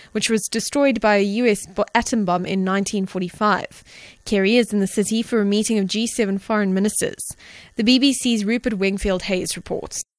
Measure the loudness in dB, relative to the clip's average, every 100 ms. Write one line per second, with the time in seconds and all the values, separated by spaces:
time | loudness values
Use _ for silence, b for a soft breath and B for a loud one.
0 | B -4 0 0 0 -4 -2 2 2 4
1 | 2 4 2 2 0 0 -4 -4 0 0
2 | 0 -2 0 0 0 -2 0 0 0 -2
3 | -4 -4 -8 -2 0 0 -2 -14 -20 B
4 | B B -2 2 4 4 4 0 0 0
5 | 0 -2 0 0 2 0 2 0 0 -2
6 | -2 -2 -2 -2 -2 0 2 2 0 0
7 | -4 -4 -8 -10 B B B -2 2 4
8 | 4 2 0 0 0 -2 -2 -2 -2 -2
9 | -2 -2 -2 -4 -2 -6 -6 -8 -6 -10
10 | -10